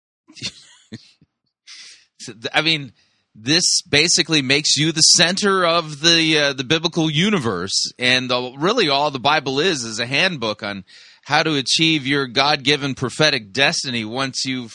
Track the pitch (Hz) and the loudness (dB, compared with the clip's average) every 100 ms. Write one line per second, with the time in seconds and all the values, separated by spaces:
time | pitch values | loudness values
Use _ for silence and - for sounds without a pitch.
0 | _ _ _ - - - - - _ 110 | _ _ _ -12 -12 -12 -20 -20 _ -20
1 | - _ _ _ _ _ - - - - | -20 _ _ _ _ _ -20 -20 -20 -20
2 | _ - - 117 - 143 156 156 131 - | _ -20 -18 -10 -4 0 0 -2 -4 -18
3 | _ _ _ - 110 180 180 - - 143 | _ _ _ -8 -2 0 0 -2 2 2
4 | 170 - 160 156 131 139 151 139 156 160 | 4 2 2 0 2 0 0 0 0 4
5 | - - 165 190 202 190 175 170 156 147 | 4 6 4 2 0 2 2 2 -2 -2
6 | 165 165 160 156 143 135 127 160 170 170 | 2 4 4 4 2 0 -2 0 0 -2
7 | 160 147 196 202 117 90 95 - - - | 0 2 2 0 -2 -4 -4 -4 -4 -2
8 | 123 127 127 123 127 135 170 247 170 139 | 0 0 0 -4 -4 -2 0 2 2 2
9 | 151 135 135 156 139 135 180 151 117 107 | 0 0 0 0 0 0 0 0 -4 -6
10 | 120 139 185 156 110 104 104 98 - - | -4 0 0 -2 -6 -6 -8 -10 -12 -20
11 | - _ - 147 160 147 131 - 160 156 | -20 _ -2 0 0 -2 0 2 2 2
12 | 131 143 131 117 139 151 131 147 139 127 | 0 -2 0 0 2 2 2 0 0 -4
13 | 123 - 156 139 104 104 143 165 147 120 | -4 0 0 0 -4 0 0 0 -4 -6
14 | 107 123 135 123 131 127 117 | -6 -4 -6 -6 -6 -6 -10